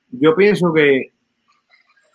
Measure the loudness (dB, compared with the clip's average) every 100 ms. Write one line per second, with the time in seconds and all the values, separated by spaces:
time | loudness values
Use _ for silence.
0 | _ -2 0 2 0 0 -2 0 0 0
1 | -4 _ _ _ _ _ _ _ _ _
2 | _